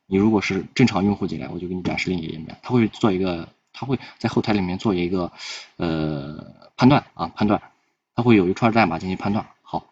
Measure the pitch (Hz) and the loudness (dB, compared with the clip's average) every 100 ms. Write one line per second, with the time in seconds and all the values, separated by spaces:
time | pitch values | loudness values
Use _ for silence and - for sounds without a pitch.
0 | - 95 107 107 - 95 - - 120 90 | -2 2 4 2 0 -4 -2 2 2 4
1 | 101 101 92 80 67 85 87 92 85 78 | 0 0 -4 -8 -10 -10 -8 -6 -4 -4
2 | 98 90 80 80 80 - - 123 107 - | -4 -4 -6 -10 -12 -14 -2 2 2 2
3 | 113 92 92 85 82 _ _ - 123 127 | 0 2 -2 -4 -8 _ _ -12 -6 -6
4 | - - 117 120 - 104 90 95 113 90 | -6 -8 -4 -2 0 0 0 -2 -2 0
5 | 87 92 85 - - - - - 87 80 | 0 -2 -4 -8 -16 -16 -14 -6 -4 -2
6 | 78 73 71 78 - - - - 123 143 | -2 -4 -8 -14 -18 -20 -12 2 4 4
7 | - - - - 107 98 - _ _ _ | 0 -10 -8 -2 0 0 -4 _ _ _
8 | _ - 117 110 90 95 117 113 95 82 | _ 0 6 6 6 2 2 4 2 0
9 | 92 92 104 104 - _ - - - | -6 -4 -2 -4 -4 _ -10 -10 -10